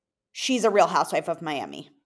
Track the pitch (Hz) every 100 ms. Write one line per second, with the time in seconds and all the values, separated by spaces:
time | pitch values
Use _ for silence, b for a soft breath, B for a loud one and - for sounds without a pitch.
0 | _ _ _ - - 254 214 202 165 180
1 | 156 156 160 165 165 143 85 71 - _